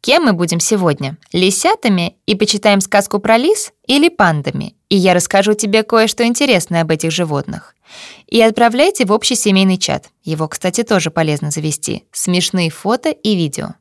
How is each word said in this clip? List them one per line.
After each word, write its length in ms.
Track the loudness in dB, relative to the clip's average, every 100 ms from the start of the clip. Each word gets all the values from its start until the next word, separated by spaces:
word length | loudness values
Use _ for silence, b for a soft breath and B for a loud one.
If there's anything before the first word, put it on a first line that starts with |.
«Кем 240 | 2 2 2
мы 80 |
будем 260 | 0 0 -2
сегодня? 580 | -2 0 0 0 -6 -10 _
Лисятами 800 | 0 0 2 0 0 0 0 -2 _ -4
и 100 | 0
почитаем 440 | 0 2 2 2
сказку 380 | 2 0 0 -4
про 180 | 0 2
лис 360 | 2 0 -4 _ -2
или 240 | 2 2
пандами? 680 | 2 0 2 -4 -6 -10 _ _
И 60 | 2
я 180 | 4
расскажу 400 | 2 2 2 2
тебе 300 | 0 0 0
кое-что 420 | 2 2 2 0 -2
интересное 560 | 0 2 2 0 -2
об 100 | 0
этих 200 | -2 -2
животных». 640 | -2 -2 -4 -6 -14 -16 _ B B B B B
И 120 | 2
отправляйте 640 | 2 4 2 4 0 2 0
в 60 |
общий 240 | 0 0 0
семейный 420 | 2 4 2 0
чат. 320 | -2 -4 -6 _
Его, 240 | -8 -6 -6
кстати, 360 | -4 -4 -4
тоже 260 | 0 0 0
полезно 420 | -2 0 -2 -4
завести. 540 | -4 -4 -6 -6 -10 _
Смешные 580 | -8 -2 0 0 -2 -2
фото 400 | -4 -4 -2 -2
и 260 | -4 -2 0
видео. 380 | -2 -4 -10 -12